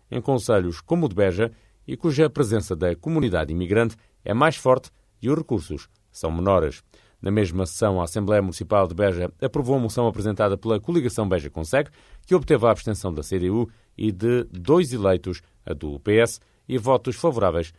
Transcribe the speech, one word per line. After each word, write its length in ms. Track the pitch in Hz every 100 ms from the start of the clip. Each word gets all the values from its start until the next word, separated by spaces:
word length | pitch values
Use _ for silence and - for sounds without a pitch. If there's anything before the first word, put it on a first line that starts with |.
| _
em 100 | 120
concelhos 580 | 120 131 - 107 90 85
como 280 | - 170 156
o 20 |
de 60 | 92
Beja 360 | 98 90 113 - _ _ -
e 100 | 131
cuja 320 | 170 139 156
presença 460 | 135 123 110 - 87
da 200 | 90 85
comunidade 560 | - 160 131 87 76
imigrante 440 | 82 90 104 117 - _ _ -
é 80 |
mais 220 | 110 151 -
forte 340 | 131 127 - _ _ _
e 80 | 113
os 80 | 151
recursos 520 | 156 110 80 73 - _ _
são 220 | - 82
menores. 500 | 82 92 95 78 71 _ _ _ _
Na 80 | 92
mesma 360 | 104 98 87 92
sessão, 340 | - 110 92
a 60 | 85
Assembleia 360 | 110 101 107
Municipal 460 | 95 82 87 104 95
de 60 |
Beja 360 | 85 101 87 87 -
aprovou 340 | 131 147 123 135
a 40 |
moção 280 | 113 123 117
apresentada 500 | 104 104 98 104 98
pela 220 | 110 110
coligação 480 | - 170 120 - 104
Beja 220 | 90 71
Consegue, 400 | 80 80 135 147 _ _ - -
que 80 |
obteve 320 | 180 - 143 117
a 60 |
abstenção 420 | 107 - 104 98
da 80 | 76
C 160 | 76 95
D 120 | 90
U 180 | 107 117 _ _ -
e 160 | 107
de 320 | 95 110 123 120
dois 480 | 92 87 165 156
eleitos, 480 | 120 98 92 - 87 _ _ -
a 80 |
do 260 | 78 76 71
P 200 | - 107
S, 200 | 117 - _ _ -
e 100 | 123
votos 400 | 110 127 - 117
favoráveis 560 | 170 123 95 82 82